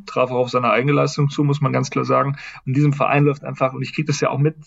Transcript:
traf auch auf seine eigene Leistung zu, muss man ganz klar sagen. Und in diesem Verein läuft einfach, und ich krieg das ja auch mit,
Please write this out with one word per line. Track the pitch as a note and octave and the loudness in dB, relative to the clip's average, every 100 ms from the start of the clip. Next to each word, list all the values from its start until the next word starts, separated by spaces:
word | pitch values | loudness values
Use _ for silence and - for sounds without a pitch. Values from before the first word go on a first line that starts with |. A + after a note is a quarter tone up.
traf | - - B2+ | -6 -2 0
auch | B2 | 0
auf | B2 | 0
seine | B2+ A#2+ | 0 2
eigene | A2 C3+ | 2 2
Leistung | C#3+ C#3+ - C#3+ | 2 0 0 -2
zu, | D3 | 2
muss | D3 C#3+ | 0 2
man | C3+ | 0
ganz | B2+ C3 | 0 -2
klar | C3+ | -2
sagen. | B2+ C3 C3+ | 0 0 0
Und | C#3+ - - - | -4 -10 -14 -4
in | |
diesem | C3 D3 | 2 2
Verein | C#3+ C3 C#3+ | 2 2 4
läuft | C#3+ C#3 | 2 0
einfach, | - C3+ C3 | -6 -2 -2
und | C3 | -2
ich | C3 | -8
krieg | - D3+ | -6 -4
das | C#3 | -2
ja | C#3 | -2
auch | C3+ | 0
mit, | D3 D#3 | 0 -2